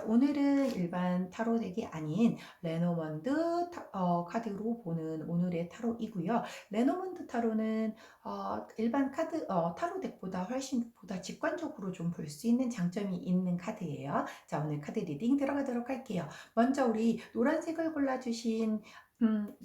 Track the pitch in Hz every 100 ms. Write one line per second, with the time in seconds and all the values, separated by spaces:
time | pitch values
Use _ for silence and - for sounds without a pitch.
0 | - 233 285 285 277 277 269 214 170 180
1 | 180 180 185 - 226 233 190 180 - 156
2 | 156 165 233 - - - 170 165 175 170
3 | 156 156 240 302 330 339 349 - - 190
4 | 180 175 170 226 226 196 214 226 175 165
5 | 160 160 156 170 180 170 175 - 233 226
6 | 220 185 165 233 - - - 208 262 359
7 | 370 359 285 240 226 220 220 220 220 214
8 | - - 208 202 196 214 220 - 226 277
9 | 269 - 320 330 - 185 165 175 - 381
10 | 233 - 185 185 190 254 277 254 233 -
11 | 185 180 - - 302 339 320 - 190 175
12 | 170 - 151 - 226 240 254 208 175 190
13 | 202 180 - 180 180 175 - - 165 135
14 | 135 202 - - - 156 151 147 - 214
15 | 180 143 233 277 277 285 254 240 233 254
16 | - 185 147 - - - 240 277 247 220
17 | 226 214 - 220 254 320 320 320 320 311
18 | 277 254 247 226 233 220 220 214 - -
19 | - - 226 214 208 -